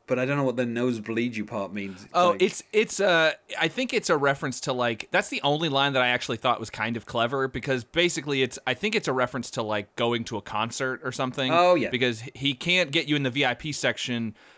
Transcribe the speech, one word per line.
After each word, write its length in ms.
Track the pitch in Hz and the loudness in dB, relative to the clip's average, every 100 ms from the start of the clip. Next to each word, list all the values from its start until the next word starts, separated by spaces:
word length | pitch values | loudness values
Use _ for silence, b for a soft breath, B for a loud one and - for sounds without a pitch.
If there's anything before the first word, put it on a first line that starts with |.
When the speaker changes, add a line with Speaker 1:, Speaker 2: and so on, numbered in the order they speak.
| - | -4
Speaker 1:
but 100 | 127 | -2
I 100 | 131 | 0
don't 100 | 143 | 0
know 80 | |
what 100 | 135 | 0
the 100 | 120 | 0
"nosebleed 720 | 120 117 123 117 107 113 120 | -2 0 0 0 -2 -2 0
you" 100 | 110 | -2
part 280 | 101 113 95 | -6 -4 -6
means. 320 | 101 98 92 | -6 -8 -10
It's 60 | 104 | -4
Speaker 2:
Oh, 160 | 175 175 | 2 2
Speaker 1:
like 120 | - | 4
Speaker 2:
it's, 200 | 190 - - | 2 0 -2
it's, 280 | 214 226 - | 0 2 2
uh, 320 | 196 165 160 - - - | 4 4 4 0 -8 -2
I 80 | 165 | -2
think 260 | 247 254 | 0 -2
it's 160 | 269 - | 0 2
a 60 | 160 | 2
reference 440 | 139 139 147 - | 4 2 -2 -6
to, 120 | - | -4
like, 360 | 127 120 113 - | 0 0 -2 -2
that's 180 | 185 - | -2 0
the 140 | 214 | -2
only 260 | 143 151 165 | 0 0 0
line 240 | 139 139 | 2 2
that 80 | 131 | 4
I 60 | 123 | 2
actually 260 | 120 - 117 | 2 -2 -2
thought 240 | 127 113 | 0 0
was 100 | 113 | -2
kind 260 | - 110 117 | -4 -4 -4
of 100 | - | -4
clever, 420 | 120 117 135 131 | 0 0 0 -2
because 340 | 139 - 131 | -4 -2 -2
basically 600 | 113 160 175 165 147 135 | -2 0 0 0 -2 0
it's, 160 | 127 - | 0 -2
I 100 | - | -4
think 200 | 123 208 | -2 0
it's 140 | 190 165 | -2 0
a 40 | |
reference 380 | 127 123 131 117 | 0 0 -2 -6
to, 120 | - | -6
like, 320 | 110 104 101 - | -2 -2 -4 -2
going 260 | 117 120 113 | 0 0 -2
to 100 | 107 | -8
a 40 | |
concert 600 | - 107 117 - 131 127 | -4 -2 -2 -2 -4 -4
or 80 | 127 | -6
something. 400 | 120 131 123 131 | -4 -4 -2 2
Speaker 1:
Oh, 220 | 165 180 | 4 6
yeah. 160 | 175 107 | 4 2
Speaker 2:
Because 320 | 123 123 110 123 | 2 0 0 -8
he 220 | - 139 | -4 -2
can't 380 | 131 170 180 160 | -2 0 2 2
get 160 | 156 143 | 0 0
you 80 | 147 | 0
in 80 | |
the 60 | 135 | 0
V 140 | 131 | 0
I 100 | 131 | 0
P 180 | 120 156 | 0 -4
section. 640 | 135 135 113 - 120 113 - b | -2 -2 0 -4 -4 -4 -8 b